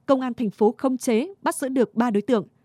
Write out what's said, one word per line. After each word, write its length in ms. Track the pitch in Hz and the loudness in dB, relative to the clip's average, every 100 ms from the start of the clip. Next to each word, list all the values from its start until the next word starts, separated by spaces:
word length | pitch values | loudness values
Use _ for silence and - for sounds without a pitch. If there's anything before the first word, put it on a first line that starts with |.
| - | 0
công 160 | 269 | 0
an 120 | 254 | 0
thành 160 | 240 214 | -4 -6
phố 260 | - 220 214 | 0 0 2
khống 200 | 269 254 | -2 -2
chế, 300 | - 220 349 392 | 0 0 -2 -4
bắt 140 | - - | -6 -4
giữ 120 | 262 | -2
được 280 | 262 214 220 | 0 0 0
ba 160 | 240 | 0
đối 100 | 208 | 0
tượng. 260 | 208 233 - _ | 0 0 -2 _